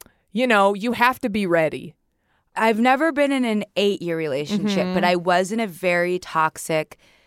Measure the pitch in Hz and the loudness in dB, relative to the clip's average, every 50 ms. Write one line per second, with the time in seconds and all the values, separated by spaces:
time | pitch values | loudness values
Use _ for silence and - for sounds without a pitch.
0 | - - _ _ _ _ - 214 254 247 220 202 196 202 208 196 202 247 233 214 | -20 -20 _ _ _ _ -4 -2 2 4 4 6 6 4 2 0 -2 -4 0 2
1 | 240 247 247 - - 240 190 220 202 170 170 165 160 147 - 131 - 175 - _ | 2 2 2 0 -4 -4 -2 -2 0 2 2 2 2 0 -2 -6 -12 -14 -20 _
2 | _ _ _ _ _ _ _ _ _ _ - - 220 226 220 214 240 254 247 240 | _ _ _ _ _ _ _ _ _ _ -6 0 0 2 2 4 4 2 4 4
3 | 311 330 277 285 285 277 285 262 254 233 214 208 - - - 185 202 202 196 - | 2 0 2 2 0 0 2 0 0 0 -2 -2 -4 -4 -2 0 0 0 0 -2
4 | - 170 165 160 160 151 131 143 151 143 202 202 202 208 196 185 - 185 185 180 | -4 -4 -4 -4 -4 -2 -4 -4 -4 -2 -4 -2 -2 -2 -2 -2 -2 0 0 0
5 | 175 180 180 180 170 185 175 180 190 180 220 226 226 196 156 - 196 180 175 175 | 2 2 0 0 2 0 2 2 0 -2 -2 -4 -4 -6 -6 -4 -2 0 0 0
6 | 175 175 180 180 - - - 160 156 156 - - - - 160 156 156 _ - _ | 0 0 -2 -4 -6 -4 -2 0 0 0 -2 -6 -6 -4 -2 -2 -4 _ -12 _
7 | _ _ _ _ _ | _ _ _ _ _